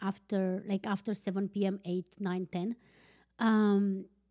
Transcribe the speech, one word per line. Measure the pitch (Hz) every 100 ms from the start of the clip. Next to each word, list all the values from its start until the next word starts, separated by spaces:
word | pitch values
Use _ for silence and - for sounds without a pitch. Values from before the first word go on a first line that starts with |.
after, | 190 196 - 202 185 185 208
like, | 196 214
after | 196 -
seven | 202 - 190 196
P | 202 196
M, | 190
eight, | 175 180 180 -
nine, | 190 180 185
ten. | 180 185 233 _ _ - _ _ -
Um, | 226 220 208 202 202 190 - _ _